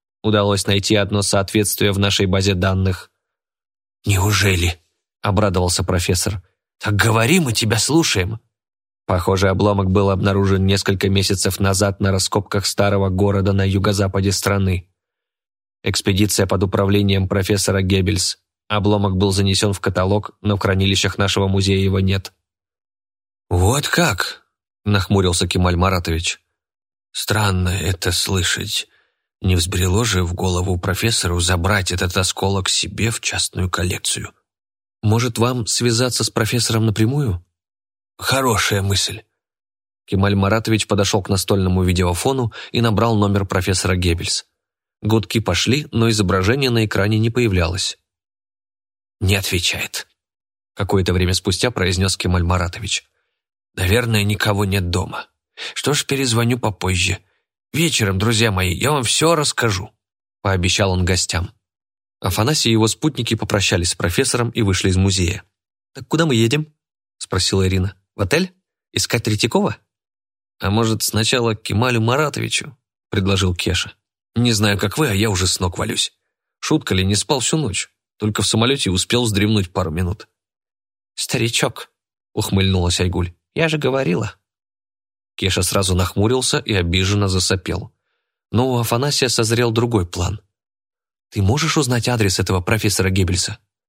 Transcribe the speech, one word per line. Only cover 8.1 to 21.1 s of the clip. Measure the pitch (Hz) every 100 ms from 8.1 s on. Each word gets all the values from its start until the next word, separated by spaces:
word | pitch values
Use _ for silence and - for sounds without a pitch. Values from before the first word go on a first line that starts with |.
| 98 92 113 _ _ _ _ _ _ -
Похожий | 92 95 95 98
обломок | 95 104 98 95
был | 98 98
обнаружен | 92 101 98 98 95 95
несколько | 98 - 98 101
месяцев | 98 92 95 98 92
назад | 98 95 101 95
на | 98
раскопках | 95 - 104 - 101 -
старого | - 101 98 98
города | 92 101 101 98
на | 98 95
юго-западе | 95 104 101 98 95 98
страны. | 90 98 98 95 90 - _ _ _ _ _ _ _ _ _
Экспедиция | 95 92 - 95 104 - 92
под | 92
управлением | 101 101 98 101 101 98 95
профессора | 98 95 101 - 98
Геббельс. | 92 98 92 85 - - _ _ -
Обломок | 104 98 104 101 95
был | 101
занесен | 95 98 95 104
в | 95
каталог, | - 92 92 95 - -
но | 104 98
в |
хранилищах | 101 95 98 98 98